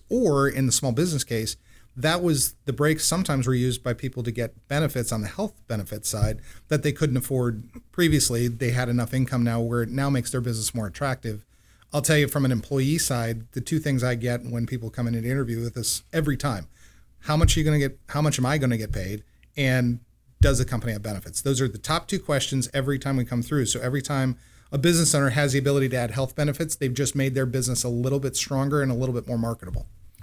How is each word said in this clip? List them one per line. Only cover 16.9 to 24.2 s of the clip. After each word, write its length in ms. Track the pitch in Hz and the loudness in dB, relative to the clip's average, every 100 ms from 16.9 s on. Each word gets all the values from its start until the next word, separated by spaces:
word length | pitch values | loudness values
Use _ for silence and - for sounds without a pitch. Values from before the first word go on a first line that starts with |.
| - - - | -20 -20 -14
how 180 | - 151 | -2 4
much 180 | 160 170 | 4 4
are 40 | |
you 40 | 156 | 4
gonna 140 | 151 | 4
get, 180 | 139 - - | 2 -4 -6
how 120 | 147 | 0
much 140 | 151 143 | 2 2
am 60 | 127 | 0
I 120 | 151 | 2
gonna 180 | 127 113 | 2 0
get 140 | 107 | -2
paid? 320 | 107 95 107 - _ _ - | -4 -4 -8 -12 _ _ -2
And 440 | 135 127 120 120 - _ _ - | 2 2 2 -2 -8 _ _ 4
does 160 | 143 127 | 4 6
the 80 | 127 | 0
company 260 | 117 120 | -2 -4
have 100 | 101 | -6
benefits? 380 | 107 98 80 - | -6 -8 -8 -4
Those 200 | 139 127 | 0 0
are 60 | 131 | 0
the 80 | 104 | -4
top 300 | - 165 - | -4 -4 -2
two 120 | 190 | -4
questions 500 | - 139 - 135 - | 0 0 0 -2 -2
every 240 | 139 131 135 | -2 -2 -2
time 160 | 139 135 | 0 0
we 80 | |
come 200 | 120 120 | 0 -2
through. 240 | 117 147 110 | 0 0 0
So 120 | 117 | 0
every 220 | 127 139 | -2 -2
time 340 | 127 139 | -2 0